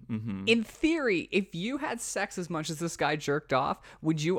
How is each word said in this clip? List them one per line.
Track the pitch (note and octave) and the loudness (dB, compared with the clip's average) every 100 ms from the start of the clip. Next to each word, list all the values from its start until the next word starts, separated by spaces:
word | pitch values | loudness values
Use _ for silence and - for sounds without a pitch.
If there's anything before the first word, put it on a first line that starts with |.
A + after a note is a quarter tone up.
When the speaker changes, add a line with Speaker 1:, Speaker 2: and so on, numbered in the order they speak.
| - | -4
Speaker 1:
mm-hmm. | A2 A2+ G2 F#2+ | -4 -4 -2 2
Speaker 2:
In | A3+ | 2
theory, | G#3+ - D#4 E4 B3+ F3 - | 2 0 2 2 2 0 2
if | F#3+ F#3+ | 0 0
you | D#3+ G#3 C4+ | -4 -4 -4
had | C#4 A#3 | -4 -6
sex | - G3 G3 - | -4 -4 -4 -4
as | E3+ | -4
much | E3 D#3 | -4 -4
as | D#3 | -4
this | E3+ - | -4 0
guy | D3 D3+ | 0 0
jerked | - D3 - | 0 0 2
off, | C3 D3 F#3 - - | 2 2 -2 -8 -4
would | D3+ D#3+ | 0 2
you | D#3 | 2